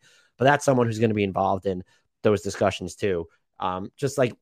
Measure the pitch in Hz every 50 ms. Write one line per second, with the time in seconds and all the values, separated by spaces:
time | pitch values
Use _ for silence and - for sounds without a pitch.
0 | _ _ _ _ _ _ _ - 120 139 143 139 - 143 131 123 120 117 110 107
1 | 117 113 107 107 101 98 87 95 98 95 98 92 - 98 92 90 - _ _ _
2 | _ _ _ _ - 110 104 95 - 98 - - 113 95 - - 92 87 - -
3 | 110 101 90 85 82 - _ _ _ _ _ - 98 92 92 92 98 - _ -
4 | 143 127 - 139 127 113 - -